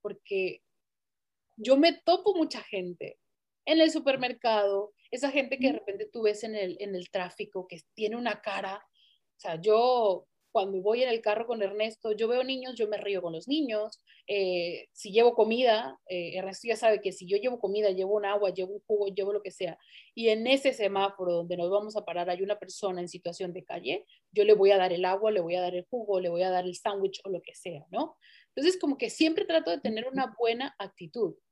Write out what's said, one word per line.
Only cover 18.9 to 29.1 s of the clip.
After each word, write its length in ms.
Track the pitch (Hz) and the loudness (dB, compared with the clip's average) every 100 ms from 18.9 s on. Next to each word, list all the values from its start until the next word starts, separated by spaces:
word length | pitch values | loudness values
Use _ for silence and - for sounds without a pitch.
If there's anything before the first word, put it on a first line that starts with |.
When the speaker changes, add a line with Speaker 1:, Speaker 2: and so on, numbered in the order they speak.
| 208 202 | -2 -2
Speaker 1:
llevo 240 | 196 196 | -2 -4
lo 100 | 208 | -4
que 80 | 202 | -6
sea, 260 | - 180 - _ - - | -8 -8 -8 _ -20 -18
y 140 | - 226 | 0 2
en 180 | 220 233 | 2 2
ese 260 | 269 269 | 2 2
semáforo 600 | 254 196 196 196 196 180 | 0 -2 0 -2 -2 -2
donde 240 | 170 170 175 | -2 -2 -4
nos 140 | 175 | 0
vamos 260 | 202 214 208 | 0 -2 -8
a 80 | |
parar 260 | - 170 175 | -6 -6 -4
hay 120 | 180 | -4
una 140 | 196 208 | -4 -4
persona 440 | - - 202 185 | -8 -8 -6 -4
en 80 | 175 | -8
situación 440 | 175 175 170 185 | -8 -10 -8 -8
de 120 | 170 | -10
calle, 420 | - 170 - 359 427 _ _ | -10 -10 -6 -6 -8 _ _
yo 140 | - | 2
le 80 | 208 | 6
voy 180 | 208 196 | 8 8
a 60 | 196 | 6
dar 160 | 185 | 4
el 120 | 175 | 2
agua, 280 | 180 196 214 | 0 2 2
le 80 | 208 | 0
voy 160 | 165 180 | 0 -2
a 40 | |
dar 140 | 180 | -2
el 120 | 180 175 | -4 -6
jugo, 300 | - 208 190 | -8 0 0
le 80 | 180 | 0
voy 140 | 170 | 0
a 80 | 185 | 0
dar 140 | 185 | 0
el 120 | 180 175 | -2 -4
sándwich 440 | 220 202 190 190 | -4 -2 -2 -4
o 60 | 196 | -8
lo 120 | 180 | -8
que 120 | - - | -8 -14
sea, 280 | 185 151 147 | -12 -12 -8
¿no? 260 | 190 320 - _ - _ | -6 -6 -8 _ -20 _
Entonces, 260 | - 302 370 | 0 2 2
como 160 | 311 277 | -2 -2
que 140 | 226 | -4